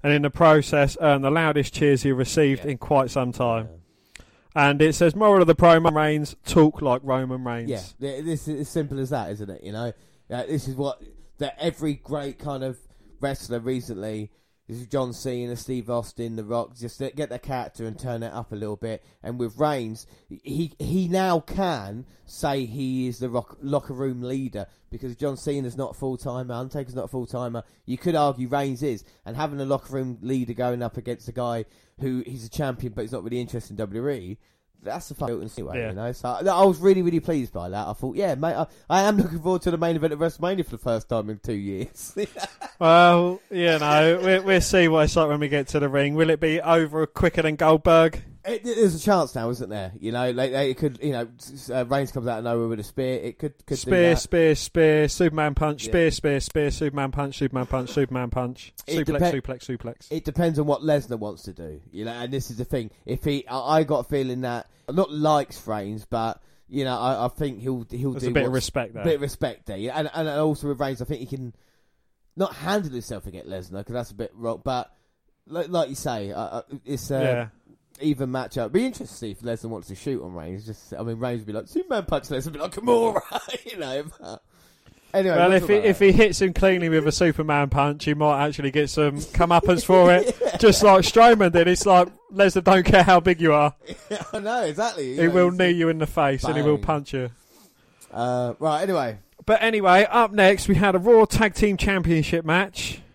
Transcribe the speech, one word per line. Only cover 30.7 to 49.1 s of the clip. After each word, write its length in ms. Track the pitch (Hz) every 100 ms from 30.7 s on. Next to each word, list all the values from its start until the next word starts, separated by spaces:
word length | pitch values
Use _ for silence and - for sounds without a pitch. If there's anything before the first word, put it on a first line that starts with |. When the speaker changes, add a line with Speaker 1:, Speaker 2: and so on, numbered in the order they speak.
| 120
Speaker 2:
up 120 | 117 -
against 300 | 117 117 -
a 60 |
guy 320 | 117 120 117 110 _ _ -
who 240 | 135 127 -
he's 200 | 127 113
a 40 |
champion 440 | - 139 123 123
but 80 | 110
he's 100 | 113
not 120 | 120
really 180 | 98 123
interested 300 | 120 120 -
in 60 | 104
W 240 | 107 104
W 140 | 135 135
E, 200 | 90 101 _ _ _ _
that's 260 | - 143 -
the 80 | 147
fucking 340 | 131 113 107 -
anyway, 220 | 76 123
Speaker 1:
Yeah. 100 | 113
Speaker 2:
you 60 | 98
know. 160 | 117
So 160 | 127 127
I, 120 | 123
I 240 | 185 180 196
was 120 | 160
really, 220 | 185 190
really 180 | 175 165
pleased 320 | 160 156 120
by 160 | - 90
that. 180 | 98 90
I 60 |
thought, 240 | 110 131 -
"Yeah, 180 | 196 135
mate, 180 | 160 147
I, 100 | 156 _ _
I 140 | 180
am 120 | 202 208
looking 240 | 180 165
forward 220 | 165 185
to 100 | 185
the 60 | 165
main 180 | 170 165
event 160 | 156
of 80 | 151
WrestleMania 460 | 165 - 170 190 160
for 60 |
the 60 | 120
first 300 | 127 113 -
time 220 | 117 104
in 100 | 107
two 140 | -
years." 640 | 104 98 95 120 - - -
<laughs> 100 | 208 - 190 _ - _
Speaker 1:
Well, 600 | 165 170 175 175 180 180 _
you 300 | 185 170 160
know, 400 | 147 151 160 175
we, 160 | 185 190
we'll 220 | 196 185
see 260 | - 190 165
what 180 | 160 156
it's 100 | 170
like 140 | 156
when 100 | 147
we 80 | 147
get 220 | 147 135
to 100 | 151
the 80 | 143
ring. 260 | 139 143 151
Will 140 | 160
it 100 | 151
be 200 | 160 160
over 460 | 156 165 156 156 156
quicker 360 | - 175 165
than 140 | 156 151
Goldberg? 640 | 160 160 180 165 165 - - - -
Speaker 2:
It, 180 | 226 226
there's 300 | 220 208 160
a 40 |
chance 360 | 196